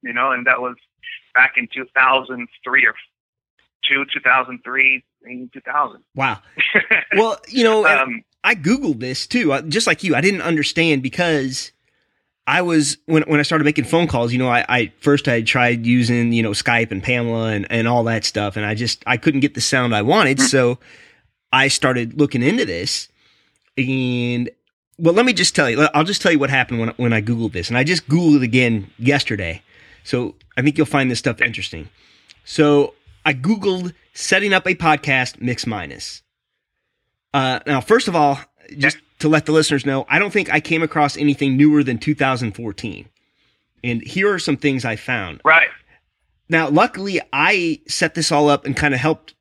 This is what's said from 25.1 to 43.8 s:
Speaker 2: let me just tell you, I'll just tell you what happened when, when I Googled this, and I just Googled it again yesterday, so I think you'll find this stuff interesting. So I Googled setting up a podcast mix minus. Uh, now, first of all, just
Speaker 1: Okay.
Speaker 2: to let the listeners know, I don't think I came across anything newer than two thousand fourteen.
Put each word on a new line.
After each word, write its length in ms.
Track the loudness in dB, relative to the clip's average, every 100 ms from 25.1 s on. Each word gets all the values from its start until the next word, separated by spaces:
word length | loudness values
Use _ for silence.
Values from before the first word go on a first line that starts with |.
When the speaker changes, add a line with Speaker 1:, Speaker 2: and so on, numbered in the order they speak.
Speaker 2:
let 120 | 4 2
me 80 |
just 220 | 2 0 2
tell 140 | 0
you, 120 | 2 2
I'll 120 | 2 0
just 160 | 0
tell 100 | 2
you 80 | 2
what 100 | 2
happened 300 | 0 0 -2
when, 100 | -4
when 220 | -2 0
I 80 | 0
Googled 300 | 0 -4 -4
this, 160 | -6 -4
and 100 | 0
I 60 |
just 240 | 0 -2 0
Googled 300 | 2 4 4
it 60 |
again 460 | 4 2 2 0 -6 _
yesterday, 640 | 0 0 0 -6 -6 -10 _ _ -20 -20 -6
so 300 | -4 -4 -10 _ 0
I 60 |
think 160 | 0 2
you'll 100 | 0
find 240 | 2 0
this 80 | 0
stuff 220 | -4 -2
interesting. 480 | -2 -4 -10 -12 -16 _ _ _ _ -20 -12
So 480 | 0 4 4 2 -4 _ -6 -4
I 80 |
Googled 600 | -2 -2 0 -2 -2 -6 -10 _
setting 400 | -12 0 0 2
up 120 | 0 0
a 80 |
podcast 680 | 0 2 0 2 0 0 -6
mix 260 | -6 -6 -6
minus. 560 | -8 -10 -14 -16 -16 _ _ _ _ _ _ _ _ _ _ _
Uh, 260 | -2 -2 -4 -2
now, 140 | -4
first 260 | 2 2 2
of 80 | 2
all, 240 | 2 0 -8 _ -20 -2
just 200 | -2 -2
Speaker 1:
Okay. 80 | _ _
Speaker 2:
to 100 | 2
let 160 | 2 4
the 60 |
listeners 340 | 2 2 0 0
know, 200 | -4 0
I 100 | 0
don't 120 | 0
think 180 | -2 0
I 80 | -2
came 220 | 0 -2
across 360 | 0 0 0 2
anything 400 | 0 0 0 4
newer 260 | 4 4
than 140 | 2 -2
two 180 | -4 -2
thousand 360 | 0 0 -4
fourteen. 560 | -8 -12 -10 -10 -12 -18 _ _ _ _ _ _ _